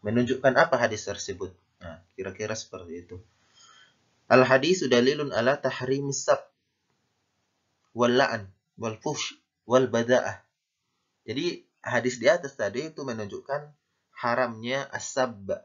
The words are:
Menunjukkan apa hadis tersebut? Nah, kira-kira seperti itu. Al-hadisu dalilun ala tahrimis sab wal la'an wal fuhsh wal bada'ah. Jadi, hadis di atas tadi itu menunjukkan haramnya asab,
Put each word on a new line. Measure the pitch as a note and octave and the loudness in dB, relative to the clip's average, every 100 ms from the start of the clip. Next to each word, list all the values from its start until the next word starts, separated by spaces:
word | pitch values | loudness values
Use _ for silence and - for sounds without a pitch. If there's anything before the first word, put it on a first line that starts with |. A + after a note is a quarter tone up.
Menunjukkan | G#2 A#2 A#2+ B2+ C#3 A#2+ | 0 0 0 2 4 4
apa | - B2 | 4 4
hadis | A2+ G#2+ - | 0 -2 -8
tersebut? | G2+ - F#2 F2+ _ _ _ | -8 -10 -8 -10 _ _ _
Nah, | F2 E2 _ | -18 -18 _
kira-kira | - F#2+ F#2+ G#2+ | -12 -10 -6 -6
seperti | F#2+ - F#2 F2 E2+ F2 | -6 -10 -14 -12 -14 -14
itu. | F2 - _ _ _ _ _ _ _ _ _ _ | -18 -18 _ _ _ _ _ _ _ _ _ _
Al-hadisu | B2 A#2 C3 D3+ F3+ C#3 | 6 8 4 4 0 4
dalilun | A#2+ B2+ D3 D3 | 4 4 2 -2
ala | G#2+ A#2 C#3+ | 0 0 0
tahrimis | C3+ - B2+ C#3 C#3 C#3 - | -4 -4 -2 -2 -2 -4 0
sab | C#3+ - _ _ _ _ _ _ _ _ _ _ _ _ _ _ A2 | 0 0 _ _ _ _ _ _ _ _ _ _ _ _ _ _ 0
wal | A#2+ | 4
la'an | B2 - A2+ G2 _ _ - | 4 2 0 -10 _ _ -8
wal | A2+ A2 | -8 -4
fuhsh | D3+ C3+ - - _ _ | -6 -4 -8 -10 _ _
wal | - B2+ B2+ | 2 4 4
bada'ah. | A#2 A#2 B2 G#2 G#2 _ _ _ _ _ _ _ _ | 0 4 2 2 -8 _ _ _ _ _ _ _ _
Jadi, | - B2 E3+ - _ _ | -8 -4 -4 -6 _ _
hadis | - A#2+ B2 A#2+ | -4 -2 -2 0
di | A#2 | 2
atas | F3 C#3 | 2 -2
tadi | - G#2 A2+ D#3 | -6 -4 -4 -8
itu | D#3 | -10
menunjukkan | C3+ A2+ G2+ - - C#3+ D3 _ _ _ _ - | -10 -8 -8 -12 -8 -8 -10 _ _ _ _ -6
haramnya | A#2+ B2 B2 A2 A#2 C3+ C#3 | -2 0 -2 -4 -6 -6 -6
asab, | G#2 - C3+ B2+ G2+ G2 - | -10 -6 -2 -2 -4 -8 -8